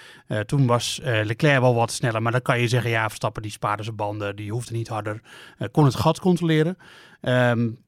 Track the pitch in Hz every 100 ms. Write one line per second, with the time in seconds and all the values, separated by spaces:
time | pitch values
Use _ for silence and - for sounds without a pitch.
0 | - - - 110 104 143 127 120 - -
1 | 139 110 107 113 151 135 127 117 117 -
2 | 123 110 117 123 - 123 120 123 113 113
3 | 110 - 110 107 107 - 110 104 107 107
4 | 104 104 101 101 104 117 120 117 113 110
5 | 107 110 - - - - 110 - 143 -
6 | 160 160 185 175 165 156 156 190 - -
7 | - - 127 123 123 117 117 113